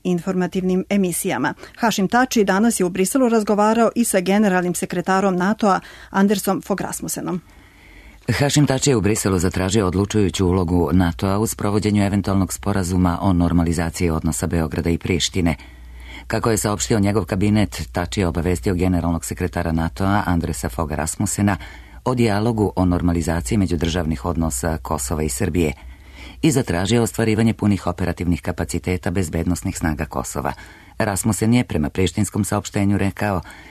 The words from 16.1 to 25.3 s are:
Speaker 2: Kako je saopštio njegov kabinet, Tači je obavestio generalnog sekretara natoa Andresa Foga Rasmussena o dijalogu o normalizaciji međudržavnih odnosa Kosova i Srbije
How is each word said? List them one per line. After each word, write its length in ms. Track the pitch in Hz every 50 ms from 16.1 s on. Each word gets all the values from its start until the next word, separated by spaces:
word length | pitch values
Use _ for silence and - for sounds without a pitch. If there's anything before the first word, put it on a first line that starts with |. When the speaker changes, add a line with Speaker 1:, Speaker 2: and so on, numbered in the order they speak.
| - - -
Speaker 2:
Kako 240 | - - 113 - 117
je 60 | 113
saopštio 440 | 101 - 110 104 - - - 127 110
njegov 240 | 98 101 101 110 95
kabinet, 640 | - - 95 95 104 104 107 101 92 - - - - -
Tači 280 | 98 90 87 - -
je 60 | 98
obavestio 480 | 87 85 87 80 90 90 - - 104 95
generalnog 500 | 87 87 92 92 87 82 82 85 82 -
sekretara 480 | - 87 - 92 87 - 87 82 85 82
natoa 500 | 82 82 82 - - 98 98 98 104 98
Andresa 420 | - 87 85 80 80 78 - - 80
Foga 260 | - - 82 71 76
Rasmussena 640 | 73 76 76 - - 110 98 - - 101 101 98 - - - - - - - - - -
o 100 | - 127
dijalogu 580 | 123 120 113 101 101 107 120 120 110 107 92 -
o 80 | - 90
normalizaciji 720 | 90 90 87 85 87 85 85 82 87 82 85 82 - - 110
međudržavnih 680 | 98 87 87 82 82 85 80 90 82 76 80 76 -
odnosa 540 | 90 80 73 82 80 80 - - 85 80 76 -
Kosova 400 | - 80 76 - - - 78 78
i 60 |
Srbije 440 | 78